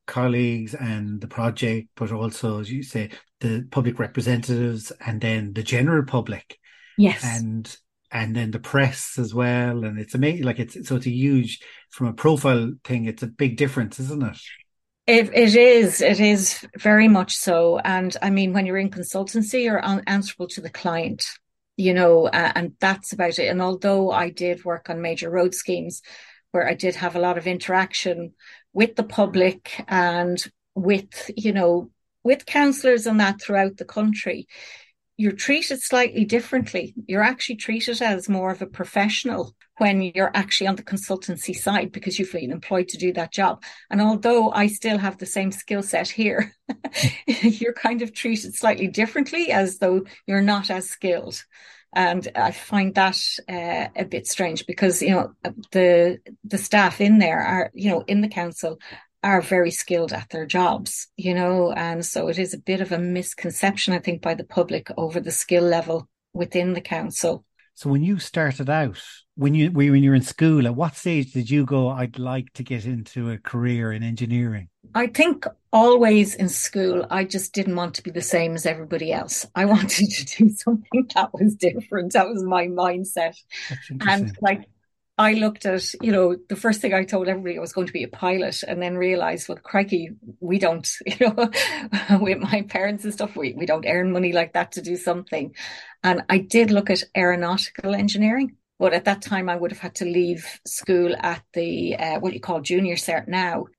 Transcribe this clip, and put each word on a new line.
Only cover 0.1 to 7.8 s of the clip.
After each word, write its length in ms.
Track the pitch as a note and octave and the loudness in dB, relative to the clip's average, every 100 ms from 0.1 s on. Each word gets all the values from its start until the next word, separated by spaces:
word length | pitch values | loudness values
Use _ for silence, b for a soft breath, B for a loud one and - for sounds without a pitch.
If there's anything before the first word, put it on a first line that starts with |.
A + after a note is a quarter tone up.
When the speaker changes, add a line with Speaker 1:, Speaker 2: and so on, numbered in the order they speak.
| - B2 A#2+ A#2+ A#2 A2 | -2 0 2 0 -2 -6
Speaker 1:
and 480 | D3 B2 A2 G#2 G#2 | -8 -6 -4 -6 -8
the 60 | G#2 | -10
project, 580 | - A#2 A#2 A#2 A2+ A2 - | -4 -4 -2 -2 -2 -6 -8
but 160 | G#2+ | -6
also, 480 | A2 A2+ - A2+ G#2+ | -4 -6 -4 -6 -6
as 100 | G#2 | -6
you 140 | C3+ | -8
say, 280 | C#3 A2 A2 B _ _ | -8 -8 -8 B _ _
the 260 | A#2+ A2+ B2+ | -4 -4 -4
public 260 | C#3 B2 A#2+ | -2 -2 -2
representatives 920 | A2+ - B2 B2 A#2 A#2+ A#2+ A2+ G#2+ - | -4 -4 0 0 0 -2 -2 -4 -10 -12
and 160 | - G#2+ | -8 -4
then 320 | A2+ A2 G#2 | -2 -2 -4
the 100 | G2+ | -8
general 420 | G#2+ B2 C#3+ D#3+ C3+ | -4 0 2 2 2
public. 540 | B2+ A2 G2+ - - b b b - | -2 -2 -8 -14 -20 b b b 4
Speaker 2:
Yes. 280 | G#3 - | 4 4
Speaker 1:
And, 520 | B2 A#2 A2+ A2 A2 - | -4 -4 -4 -6 -8 -16